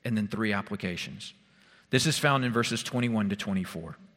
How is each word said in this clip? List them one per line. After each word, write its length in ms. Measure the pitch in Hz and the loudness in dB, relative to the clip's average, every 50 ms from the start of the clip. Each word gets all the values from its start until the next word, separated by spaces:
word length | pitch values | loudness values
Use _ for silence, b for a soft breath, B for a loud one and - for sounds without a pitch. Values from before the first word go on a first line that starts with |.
| - | -2
and 140 | 123 110 | 0 0
then 100 | 107 104 | 0 0
three 240 | 101 - 104 110 107 | -2 -2 -2 0 0
applications. 840 | 101 98 98 - 104 98 - 92 85 80 - - - 101 - - - _ b b b b b b b b b b | 0 0 -2 -4 -8 -6 -4 -4 -4 -6 -8 -10 -10 -14 -14 -16 -16 _ b b b b b b b b b b
This 160 | - 131 - | 2 4 4
is 100 | 156 143 | 4 2
found 260 | - - 147 139 135 127 | 4 4 4 4 4 2
in 80 | 123 | 2
verses 300 | 113 117 117 - 117 113 | 2 2 2 2 0 -2
twenty-one 480 | - - - 123 123 120 113 110 104 98 | -4 -2 0 0 0 2 2 2 2 0
to 60 | 98 | 0
twenty-four. 640 | - - 101 98 95 90 - - 85 82 80 76 - - - _ | -2 -2 -2 -2 -2 -2 -4 -6 -10 -10 -10 -12 -14 -18 -20 _